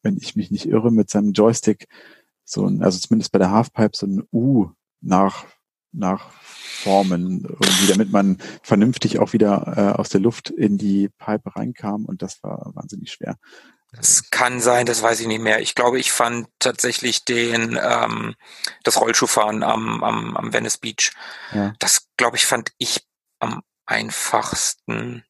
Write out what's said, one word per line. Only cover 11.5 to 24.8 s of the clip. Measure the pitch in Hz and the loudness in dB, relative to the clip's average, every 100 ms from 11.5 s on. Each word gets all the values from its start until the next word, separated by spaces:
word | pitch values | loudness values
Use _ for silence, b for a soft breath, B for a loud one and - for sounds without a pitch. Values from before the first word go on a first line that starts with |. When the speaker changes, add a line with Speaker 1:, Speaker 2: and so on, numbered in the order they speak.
| - | -8
Speaker 1:
reinkam | 113 - 104 104 110 | -8 -8 -8 -6 -8
und | - | -8
das | 95 - | -10 -10
war | - - - - | -12 -12 -12 -16
wahnsinnig | - 98 - | -14 -14 -14
schwer. | - - - b b b b _ | -12 -12 -12 b b b b _
Speaker 2:
Das | 117 - - - | -4 0 0 0
kann | - 123 123 | 0 0 2
sein, | 120 123 120 | 2 4 2
das | 113 | 2
weiß | 110 113 | 2 0
ich | 113 | -2
nicht | 110 | -2
mehr. | 113 110 | 0 0
Ich | 110 | 0
glaube, | - 123 131 | 0 2 2
ich | - | -2
fand | - 117 120 - _ | 0 0 -2 -10 _
tatsächlich | 127 117 123 113 127 - - | -2 0 -4 -2 -2 -2 -2
den, | 120 117 117 117 117 | -2 0 -2 -2 -2
ähm, | 120 117 117 113 110 117 B B B B | 0 0 0 -4 -8 -12 B B B B
das | - 113 | 0 2
Rollschuhfahren | 113 117 123 - 107 110 | 2 2 2 2 2 0
am, | 110 113 113 113 | 0 0 -2 -2
am, | 110 113 113 - | -2 -2 -4 -6
am | 113 | -4
Venice | 120 113 - | -4 -2 -6
Beach. | 113 - - B B B B | -8 -4 -4 B B B B
Speaker 1:
Ja. | 104 101 104 | -4 -4 -2
Speaker 2:
Das, | - - _ - | 0 0 _ -2
glaube | 120 123 | 0 2
ich, | - | 0
fand | 123 110 _ | 0 -4 _
ich | 120 - _ _ _ _ | -4 -4 _ _ _ _
am | 117 117 _ _ - | -6 -6 _ _ -4
einfachsten | 110 113 - - 110 - - - - | -4 -4 -8 -2 -2 -2 -4 -4 -6